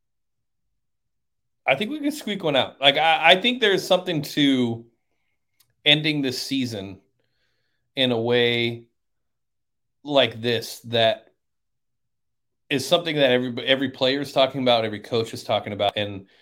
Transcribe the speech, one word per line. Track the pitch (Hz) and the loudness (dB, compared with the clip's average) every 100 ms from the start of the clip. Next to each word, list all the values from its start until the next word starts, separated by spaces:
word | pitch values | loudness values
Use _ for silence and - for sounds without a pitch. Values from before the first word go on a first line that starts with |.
| _ _ _ _ _ _ _ _ _ _ _ _ _ _ _ _ - | _ _ _ _ _ _ _ _ _ _ _ _ _ _ _ _ -2
I | |
think | - 214 | -2 -2
we | 302 | -4
can | 285 | -6
squeak | - - 196 | -6 -8 -6
one | 170 135 | 0 0
out. | 98 - | -2 2
Like, | 139 143 | 2 4
I, | 160 156 160 | 2 4 6
I | 185 | 6
think | 240 247 | 4 0
there | 214 | 2
is | 185 - | 0 2
something | 180 180 160 | 0 0 -4
to | 147 - 143 131 123 113 117 _ _ _ _ _ _ _ _ _ | -4 0 2 2 0 -4 -12 _ _ _ _ _ _ _ _ _
ending | 151 151 156 151 | 2 2 2 -2
this | 135 123 | -2 -4
season | - 135 123 110 98 92 _ _ _ _ _ _ _ _ _ - | -6 -4 -4 -6 -10 -16 _ _ _ _ _ _ _ _ _ -2
in | 127 | 0
a | 120 | 0
way | 117 120 120 120 117 117 - _ _ _ _ _ _ _ _ _ _ _ | 2 2 2 2 -2 -4 -12 _ _ _ _ _ _ _ _ _ _ _
like | 143 139 120 113 | -2 2 2 0
this | 117 113 - - | -2 -2 -4 -14
that | 120 113 113 107 - _ _ _ _ _ _ _ _ _ _ _ _ _ _ | -4 2 2 0 -8 _ _ _ _ _ _ _ _ _ _ _ _ _ _
is | 139 - | -6 0
something | 175 170 151 | 0 0 2
that | 139 | 2
every, | 123 127 120 120 | 2 0 -6 0
every | 135 135 | 0 0
player | - 131 139 | -2 -2 -2
is | 143 | -2
talking | 143 131 139 | 0 0 2
about, | 127 120 | 2 2
every | 113 104 | 0 -6
coach | - 117 113 | -4 -4 -4
is | 120 | -8
talking | - 107 107 | -4 -4 -4
about. | 101 101 107 | -4 -2 -2
And | 101 98 - _ | -6 -8 -14 _